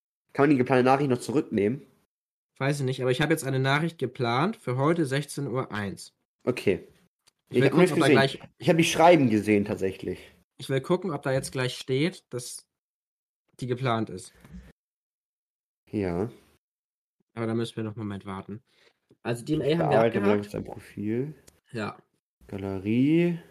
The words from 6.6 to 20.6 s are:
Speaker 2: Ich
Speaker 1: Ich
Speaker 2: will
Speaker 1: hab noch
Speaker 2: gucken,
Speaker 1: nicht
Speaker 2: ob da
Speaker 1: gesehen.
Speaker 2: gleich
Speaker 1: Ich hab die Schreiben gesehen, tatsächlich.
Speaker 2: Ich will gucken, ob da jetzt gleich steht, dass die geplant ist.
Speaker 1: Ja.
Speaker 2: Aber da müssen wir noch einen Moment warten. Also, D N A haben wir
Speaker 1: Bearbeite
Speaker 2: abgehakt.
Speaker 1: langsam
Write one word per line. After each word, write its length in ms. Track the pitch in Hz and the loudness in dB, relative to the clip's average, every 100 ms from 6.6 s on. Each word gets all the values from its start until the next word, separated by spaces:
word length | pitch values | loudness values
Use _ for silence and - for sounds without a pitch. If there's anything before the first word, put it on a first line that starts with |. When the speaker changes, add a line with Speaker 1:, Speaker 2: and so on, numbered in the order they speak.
| 104 87 - _ _ _ _ _ - | 0 -2 -4 _ _ _ _ _ -4
Speaker 2:
Ich 80 | 123 | 2
Speaker 1:
Ich 60 | |
Speaker 2:
will 80 | 135 | 4
Speaker 1:
hab 20 | |
noch 60 | 156 | 6
Speaker 2:
gucken, 20 | |
Speaker 1:
nicht 120 | 180 | 4
Speaker 2:
ob 60 | 147 | 4
da 60 | 147 | 4
Speaker 1:
gesehen. 60 | |
Speaker 2:
gleich 380 | 131 139 - - - | 6 4 -2 -18 -4
Speaker 1:
Ich 100 | - | 2
hab 80 | 165 | 4
die 80 | |
Schreiben 460 | 165 - 165 170 127 | 4 6 8 8 6
gesehen, 340 | 107 98 104 | 2 4 2
tatsächlich. 680 | 101 95 95 92 92 90 - _ _ - | 2 -2 -4 -4 -8 -10 -12 _ _ -14
Speaker 2:
Ich 100 | 135 | -6
will 140 | 135 | -4
gucken, 280 | 135 180 185 | -2 -2 -2
ob 120 | 139 | -6
da 100 | 139 | -2
jetzt 180 | 135 - | -2 -4
gleich 260 | 135 127 - | -4 -6 -6
steht, 460 | - 131 170 190 _ | -4 -2 -2 -6 _
dass 340 | 123 - - - _ _ _ _ _ _ _ _ - | -12 -12 -16 -20 _ _ _ _ _ _ _ _ -10
die 60 | 123 | -6
geplant 440 | 120 131 113 107 | -2 -2 -2 -2
ist. 220 | 92 - _ - - - _ _ _ _ _ _ _ _ _ _ _ _ | -8 -16 _ -20 -20 -20 _ _ _ _ _ _ _ _ _ _ _ _
Speaker 1:
Ja. 400 | 110 92 85 117 - _ _ _ _ _ _ _ _ _ | -4 -2 -2 -6 -10 _ _ _ _ _ _ _ _ _
Speaker 2:
Aber 120 | 117 113 | -8 -4
da 80 | |
müssen 220 | 113 113 - | -4 -6 -8
wir 80 | |
noch 120 | 110 104 | -10 -8
einen 100 | 104 | -10
Moment 200 | 98 101 | -10 -10
warten. 360 | 95 - 104 _ _ _ _ _ _ | -12 -12 -16 _ _ _ _ _ _
Also, 220 | 113 120 | -8 -6
D 100 | 127 | -4
N 80 | 156 | -4
A 20 | |
haben 140 | 139 170 | 0 0
wir 100 | - | 2
Speaker 1:
Bearbeite 300 | 113 113 107 | 2 2 2
Speaker 2:
abgehakt. 260 | 101 104 | 2 0
Speaker 1:
langsam 200 | 104 104 | -2 -8